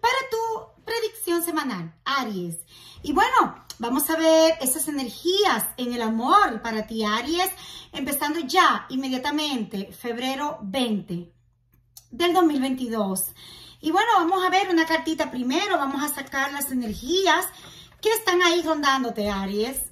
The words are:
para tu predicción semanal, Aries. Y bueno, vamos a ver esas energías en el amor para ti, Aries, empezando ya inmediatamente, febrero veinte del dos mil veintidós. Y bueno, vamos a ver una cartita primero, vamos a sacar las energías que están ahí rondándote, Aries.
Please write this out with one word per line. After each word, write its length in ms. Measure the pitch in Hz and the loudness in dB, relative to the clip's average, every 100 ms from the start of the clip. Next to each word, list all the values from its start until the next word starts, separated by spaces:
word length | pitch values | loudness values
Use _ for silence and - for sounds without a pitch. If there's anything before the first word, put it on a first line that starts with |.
para 160 | 466 523 539 | 2 0 -2
tu 520 | 453 453 440 - _ | -4 -2 -4 -8 _
predicción 600 | - 453 440 - - 339 | -6 -2 -2 -6 -2 0
semanal, 500 | 330 311 285 196 165 - | 0 -4 -4 -6 -8 -10
Aries. 540 | - 269 240 196 175 165 - - - - | -4 -2 -2 -4 -6 -8 -14 -20 -20 -14
Y 100 | - | -2
bueno, 500 | 294 440 508 - - - - | 2 4 4 2 -2 -18 -8
vamos 320 | 233 262 320 | -2 -2 0
a 60 | 320 | 2
ver 400 | 320 320 320 320 | 6 8 6 4
esas 260 | 262 320 302 | -2 -2 -4
energías 800 | 285 247 - 339 392 403 233 - - | -4 -6 -4 -2 2 4 2 -2 -4
en 160 | 247 | -4
el 80 | 240 | -2
amor 640 | 220 226 254 392 415 220 | -2 0 4 6 6 0
para 240 | 233 220 214 | -4 -4 -4
ti, 160 | 220 214 | -4 0
Aries, 460 | 214 254 339 370 - - - - | -2 0 0 0 -2 -16 -18 -14
empezando 480 | 277 277 285 294 311 | -8 -6 -4 -2 -4
ya 480 | 277 370 320 220 - | 0 4 4 4 -4
inmediatamente, 1000 | 262 269 254 285 294 294 262 214 196 202 | -6 -4 -4 -2 -2 -2 -4 -6 -6 -8
febrero 680 | - 240 233 262 269 294 - | -10 -8 -4 -4 -2 -4 -6
veinte 680 | 202 262 240 208 170 175 175 _ _ _ _ _ _ - _ | -6 -2 0 -2 -4 -10 -10 _ _ _ _ _ _ -20 _
del 240 | - 349 | -2 2
dos 120 | 349 339 | 4 4
mil 140 | 285 | 4
veintidós. 720 | 262 254 247 226 196 190 - - - - - - | 0 -2 -4 -2 -2 -2 -6 -10 -20 -20 -20 -8
Y 100 | 294 | -2
bueno, 180 | 339 453 415 | 0 4 4
vamos 260 | 330 370 | 4 2
a 60 | 370 | 2
ver 200 | 370 392 | 2 2
una 180 | 339 320 | 2 2
cartita 420 | 320 320 320 311 | 0 0 -2 -4
primero, 480 | 254 247 285 415 349 | -2 -2 0 0 0
vamos 240 | 277 269 | 0 -2
a 120 | 294 | -4
sacar 380 | - 269 277 277 | -6 -6 -4 -4
las 180 | 285 277 | -4 -4
energías 720 | 254 233 208 247 359 381 320 370 - - - - _ | -4 -4 -6 -2 0 4 2 0 -10 -20 -20 -20 _
que 80 | 427 | 0
están 320 | 440 381 359 | 2 2 4
ahí 220 | 359 349 | 4 4
rondándote, 640 | 311 311 285 269 247 220 208 | 2 0 2 2 0 -2 -2
Aries. 540 | 196 196 202 226 269 - | -2 -2 -2 -2 -4 -10